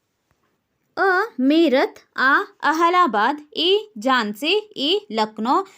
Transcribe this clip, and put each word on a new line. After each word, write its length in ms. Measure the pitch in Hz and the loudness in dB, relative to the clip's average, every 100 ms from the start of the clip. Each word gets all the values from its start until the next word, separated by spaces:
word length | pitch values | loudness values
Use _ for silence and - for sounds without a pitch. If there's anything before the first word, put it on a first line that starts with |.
| _ _ _ _ _ _ _ _ _ - | _ _ _ _ _ _ _ _ _ -2
ಅ, 40 | 381 359 453 - | 0 0 -2 -2
ಮೀರತ್, 580 | 262 311 330 254 427 - _ - | 2 4 4 2 0 -6 _ -2
ಆ, 260 | 254 311 403 _ | 0 0 -2 _
ಅಹಲಾಬಾದ್, 800 | 285 311 339 359 349 208 226 302 - - | -2 0 2 2 2 0 -2 -4 -10 -4
ಈ, 340 | 330 403 427 214 | 0 0 -2 -6
ಝಾನ್ಸಿ, 720 | 240 254 208 208 302 415 415 - | -2 -2 -2 -4 -2 -2 -4 -6
ಈ, 300 | 277 403 - | -4 -4 -4
ಲಕ್ನೋ. 540 | 214 214 220 220 339 381 | -4 -4 -4 -2 -2 -4